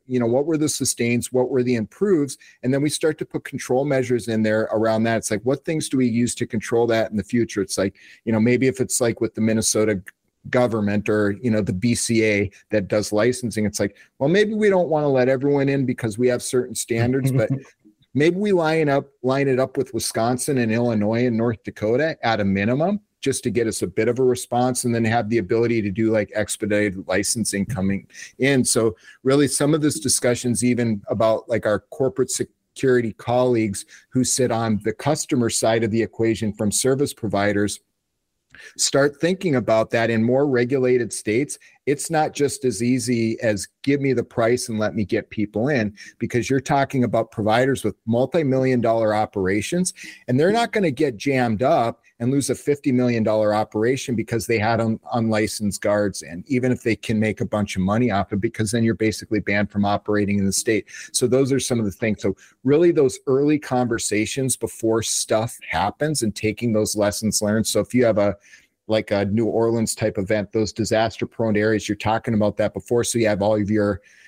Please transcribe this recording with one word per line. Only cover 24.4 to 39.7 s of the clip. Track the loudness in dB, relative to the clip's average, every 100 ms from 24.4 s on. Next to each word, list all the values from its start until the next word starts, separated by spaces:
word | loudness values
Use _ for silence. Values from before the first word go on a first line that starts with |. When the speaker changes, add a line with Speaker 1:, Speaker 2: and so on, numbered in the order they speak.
| -2 0 0 0 -2
Speaker 1:
and | 0
then |
have | 2 0 0
the | -2
ability | 0 0 2 0
to | 0
do, | 0 2
like, | 2 0 -4
expedited | -4 -4 -2 0 0 -2 -2
licensing | -2 0 -2 -2 -2 -4
coming | -2 -2 -2 -8 -20 -20 -2
in. | 2 2
So | 2 0 0 -2 -14 -6
really | 0 2 2
some | 2 0
of | 2
this | 0 -2
discussions, | -2 0 0 0 -2 0
even | 0 0 0 -2 -4
about, | 0 2 2 -2
like, | -2 0
our | -2 -4
corporate | -2 -2 0 -2
security | -2 -8 _ _ -2 2 2 0
colleagues | -6 -2 2 4 2 0 -4 -10 -20 _
who | -2
sit | 0 0 0
on | 0 0 -2 -2
the |
customer | -2 -2 -2 -2 0 0
side | 0 2 2
of | 0
the | 0
equation | -2 0 -2 0 -4
from | -2 -2
service | 0 0 0 -2
providers, | -4 -4 0 0 0 -2 -4 _ _ _ _ _ _ _ -20 -18 -4
start | 0 2 2 2
thinking | -2 0 0 0
about | 2